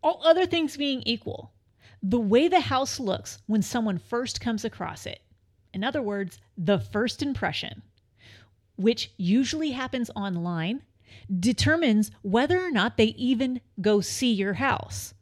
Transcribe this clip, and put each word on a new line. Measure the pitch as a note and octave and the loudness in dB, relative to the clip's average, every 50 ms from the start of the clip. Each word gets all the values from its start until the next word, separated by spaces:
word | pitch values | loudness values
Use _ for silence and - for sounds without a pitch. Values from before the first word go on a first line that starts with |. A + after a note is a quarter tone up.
all | - - E4+ - - | 2 0 0 2 6
other | D#4+ D#4+ F4+ F#4 | 6 6 6 6
things | F4+ E4+ E4+ D#4+ C#4 - C#4 | 2 2 0 -2 -2 -4 -4
being | C#4+ C#4+ C4+ B3+ | -4 -2 -2 -4
equal, | - - A#3 A3 - - - - - - _ _ _ _ _ _ _ - - _ | -2 -4 -4 -4 -4 -10 -12 -12 -14 -18 _ _ _ _ _ _ _ -20 -16 _
the | - F#3+ G3+ B3 | -2 0 0 2
way | A3+ G3 G#3 A#3+ D4+ E4+ | 2 4 4 4 4 6
the | F4+ F4+ | 4 2
house | C4+ - C#4 B3+ C4+ C4+ - - | 2 2 0 -2 -2 -2 -4 -6
looks | C4 G3+ F#3 - - - - - _ - | -4 -4 -4 -4 -6 -12 -16 -16 _ -2
when | G#3+ A3 | 0 0
someone | G3 - - B3 A3+ G#3+ F#3+ E3+ | 0 0 -2 -2 -2 0 -2 -4
first | - - - A#3+ B3+ A#3+ - - | -6 -6 -6 -4 -4 -4 -8 -6
comes | - A#3+ A3+ G#3 - | -4 -4 -4 -2 -4
across | A3+ - - F3 D#3+ D#3+ - - | -6 -8 -8 -10 -10 -10 -12 -14
it, | - - - _ _ _ _ _ _ _ _ _ _ - | -14 -14 -14 _ _ _ _ _ _ _ _ _ _ -8
in | F#3+ G3+ | -4 -4
other | B3+ - D4+ | -2 -2 -2
words, | B3+ G3+ G3+ G3+ G3 F3 - - _ _ _ - | -4 -4 -4 -4 -6 -6 -10 -16 _ _ _ -4
the | E3+ D#3 G3+ F3 | 2 2 2 2
first | G#2 - - G#3 A3+ B3 - - | 2 -2 -2 -2 0 0 -2 -2
impression, | D4+ C#4+ C4+ - - D#3+ D3 - - - - - - _ _ _ _ _ _ _ _ - - - - _ _ _ _ _ _ - | -4 -4 -2 -2 -4 -4 -4 -4 -8 -10 -12 -14 -18 _ _ _ _ _ _ _ _ -20 -20 -20 -20 _ _ _ _ _ _ 0
which | F#3+ A3 A#3+ A3+ - - _ _ | 2 2 2 2 -2 -10 _ _
usually | F#3+ F3 G3 B3 C4+ A#3 - D#4 D#4+ D4+ | 0 2 4 4 2 2 -2 -2 -2 -4
happens | B3+ B3+ C4 B3+ - B3+ A#3+ - - | -4 -4 -6 -4 -2 -4 -4 -4 -4
online, | A3 G3 G3+ F#3 E3+ E3+ F3 F3 E3 D#3+ F3 A3+ C#4+ - _ _ _ _ _ - - - - G3 F3+ | -6 -6 -4 -4 -4 -4 -4 -4 -2 -2 -2 -4 -6 -8 _ _ _ _ _ -20 -20 -8 -4 -4 0
determines | F3 A#3 A#3+ - - C#4+ D#4 E4 E4+ C4 G#3+ G#3 G#3+ - - - | 2 2 2 2 2 2 4 4 4 4 4 4 2 0 -2 -10
whether | _ G3+ F#3 A#3 C4 D4+ F4 F#4 F#4 | _ 0 2 2 4 4 2 2 2
or | F4+ | 0
not | D4+ G#3+ F3+ A#3 - | 0 0 0 0 4
they | - A3 G#3+ - - | 2 2 2 2 -2
even | B3+ B3 C4 A3+ C4+ B3+ B3+ B3 _ _ _ - | 0 0 2 2 2 -2 -2 -4 _ _ _ -2
go | F3+ G#3 G#3+ G#3 | 2 4 4 4
see | F#3+ - - - C4 B3 | 2 0 -4 0 2 2
your | A3+ G3 G3 G3 G3 | 2 2 0 -2 0
house. | E3+ C4 C4+ - - - - - - - - - _ | 0 0 0 0 -2 -4 -8 -10 -10 -10 -12 -16 _